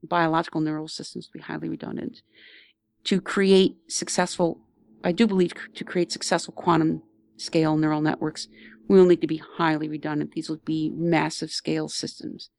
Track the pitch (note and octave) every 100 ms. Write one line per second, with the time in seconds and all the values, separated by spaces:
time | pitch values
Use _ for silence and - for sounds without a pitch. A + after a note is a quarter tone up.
0 | D#3+ F3 E3 D#3+ E3+ D#3+ D#3 D#3 D#3 -
1 | D#3+ - - - - - D#3+ - - -
2 | - - _ _ - - _ _ _ _
3 | - F#3+ F#3 - G3 F#3+ F#3+ - _ -
4 | - - F3+ - F3 - _ _ _ -
5 | F3+ F3 A3+ F#3+ F3 - - - - F3+
6 | F3 - - E3+ - - - E3 D#3+ D#3+
7 | - _ _ _ - E3 D#3 D#3 D#3 D3+
8 | D#3 - D#3 - - - - - - G3
9 | F3+ E3+ D#3 D#3+ - - E3 D#3 D#3 D3+
10 | D3+ D3+ D3+ - D#3 D#3 - D#3+ D#3 -
11 | E3+ D#3+ D#3 - D#3 - - D#3+ D#3 -
12 | - - - - -